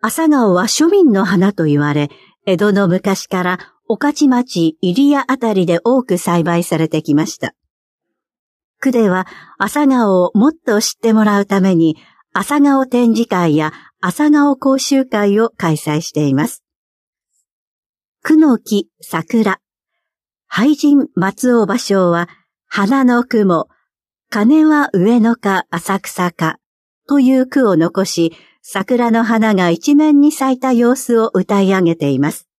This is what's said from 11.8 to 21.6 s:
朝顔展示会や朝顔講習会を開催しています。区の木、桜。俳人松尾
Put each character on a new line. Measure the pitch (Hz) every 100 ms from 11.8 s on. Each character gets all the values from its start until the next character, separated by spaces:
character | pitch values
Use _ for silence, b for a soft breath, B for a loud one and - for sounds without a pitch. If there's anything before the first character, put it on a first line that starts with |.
| 165 156 b b b
朝 | - 202 294
顔 | 285 269 262
展 | 240 240 220
示 | 233
会 | 185 170 151
や | 156 B B _
朝 | 180 - 302
顔 | 294 285 269
講 | 269 269
習 | - 269 262
会 | 214 202 202
を | 226 _
開 | 170 151
催 | - 151
し | 165
て | - 147
い |
ま | 135 226
す。 | - _ _ _ _ _ _ _ _ _ _ _ _ _ _ _ _
区 | - 311
の | 311 240
木、 | - 208 - _
桜。 | - - - 233 202 185 _ _ _ _ _ _ _ _ _
俳 | - 240 302
人 | 294 285 254 -
松 | 190 - 247
尾 | 240